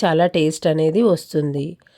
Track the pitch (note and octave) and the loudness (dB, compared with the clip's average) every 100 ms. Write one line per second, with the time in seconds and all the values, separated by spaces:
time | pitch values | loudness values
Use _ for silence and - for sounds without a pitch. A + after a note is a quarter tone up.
0 | F#3+ D#3+ F3 F3+ D#3 D#3 F3 D#3 D#3+ F3+ | 0 2 2 2 0 0 0 0 0 2
1 | A#3 E3+ - D#3+ D3 C#3 D3 F3 _ | 2 0 -2 -4 -4 -4 -8 -12 _